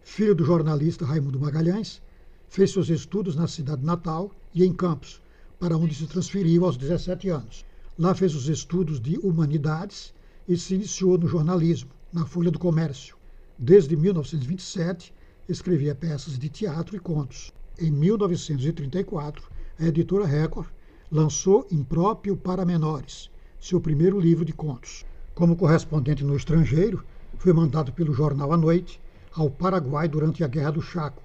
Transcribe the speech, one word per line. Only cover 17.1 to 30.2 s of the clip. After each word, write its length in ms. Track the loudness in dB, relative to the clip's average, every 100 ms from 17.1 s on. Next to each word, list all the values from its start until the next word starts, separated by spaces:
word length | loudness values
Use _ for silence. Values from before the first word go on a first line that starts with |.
| -4 -4 -10 -18 -18 -18 -4
Em 120 | 0
mil 280 | 2 4 4
novecentos 460 | 2 -2 -2 -2 -2
e 60 |
trinta 280 | -4 -4 -4
e 40 |
quatro, 460 | -4 -4 -8 -10 -14 -12 -12 -2
a 60 | 0
editora 400 | 0 2 0 2
Record 420 | 0 0 -4 -10 -14 -20 -20 -4
lançou 560 | 2 2 2 4 4 4
Impróprio 640 | -2 0 2 2 0 -4 -4
para 300 | -2 -2 0
Menores, 640 | 2 0 -4 -8 -16 -18 -20 -20 -18
seu 220 | -2 0
primeiro 400 | 2 4 4 6
livro 240 | 4 4
de 80 | 2
contos. 540 | -4 -6 -8 -12 -16 -14 -14 -14
Como 220 | 2 4 4
correspondente 680 | 6 4 4 -2 0 0
no 140 | 0 -2
estrangeiro, 680 | 2 4 4 4 2 0 -8 -16 -14 -2
foi 140 | 4
mandado 380 | 4 4 2 -2
pelo 220 | -2 -2
jornal 400 | 2 0 0 2
à 40 | 2
noite 420 | 4 2 0 -14 -18 -20 -16
ao 160 | -2 -2
Paraguai 560 | 0 0 0 0 -2 0
durante 380 | 0